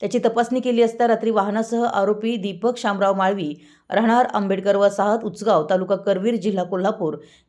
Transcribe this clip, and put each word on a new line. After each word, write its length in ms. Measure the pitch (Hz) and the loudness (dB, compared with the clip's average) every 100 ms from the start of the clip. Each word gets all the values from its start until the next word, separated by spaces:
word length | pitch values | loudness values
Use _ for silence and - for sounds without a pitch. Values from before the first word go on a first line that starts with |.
त्याची 180 | 202 240 226 | -4 0 0
तपासणी 340 | 226 233 254 | 0 0 0
केली 220 | 254 233 | 0 2
असता 260 | 226 226 233 | 2 2 2
रात्री 240 | 220 220 | 2 2
वाहनासह 520 | 214 202 208 220 233 233 | 0 0 -2 -2 -2 0
आरोपी 500 | - 196 208 226 233 | 0 0 0 -2 -4
दीपक 400 | 196 175 226 240 | -4 -4 -4 -2
शामराव 360 | 220 196 196 | -4 0 0
माळवी, 400 | 196 190 202 151 151 - _ _ | 2 0 0 -4 -8 -14 _ _
राहणार 360 | 196 226 240 254 | 0 2 4 2
आंबेडकर 500 | 208 196 190 196 196 | 0 -2 0 0 2
वसाहत 480 | 202 202 202 220 | 2 2 0 0
उचगाव, 420 | 220 - 214 180 151 | -2 -4 0 2 2
तालुका 260 | 190 185 190 | 0 0 -2
करवीर, 400 | 202 185 214 233 | 0 0 0 0
जिल्हा 280 | 190 190 | -2 -2
कोल्हापूर, 540 | 170 185 196 214 165 151 - _ | -4 -2 -2 -2 -4 -6 -12 _